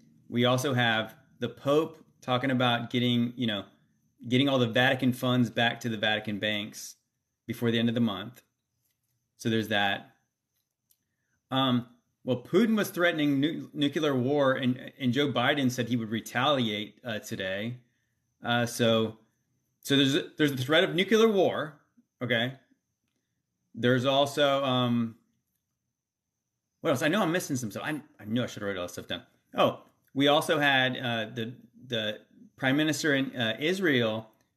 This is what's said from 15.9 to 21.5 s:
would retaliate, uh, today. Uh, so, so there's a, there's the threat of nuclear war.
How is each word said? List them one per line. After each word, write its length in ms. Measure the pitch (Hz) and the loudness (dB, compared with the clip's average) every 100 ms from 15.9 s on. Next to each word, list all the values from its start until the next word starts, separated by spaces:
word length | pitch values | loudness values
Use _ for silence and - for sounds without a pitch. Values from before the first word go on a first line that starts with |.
| 120 | -2
would 140 | 110 | -2
retaliate, 880 | 113 - 120 135 139 117 104 107 - | -6 -6 -2 0 2 0 -2 -8 -12
uh, 140 | 123 107 | -10 -10
today. 600 | - 110 95 95 110 123 _ _ _ _ _ _ | -8 -8 -6 -6 -8 -10 _ _ _ _ _ _
Uh, 240 | - 120 120 | -2 -2 -2
so, 520 | - 117 113 110 110 _ _ _ _ _ _ | 0 2 2 0 -6 _ _ _ _ _ _
so 140 | - 139 | -2 2
there's 180 | 135 | 4
a, 100 | 147 - - | 2 -2 0
there's 160 | 151 | 0
the 80 | 131 | 0
threat 220 | 127 160 | 2 2
of 100 | 165 | 2
nuclear 340 | 156 190 220 226 | 0 2 4 4
war. 520 | 202 151 | 4 2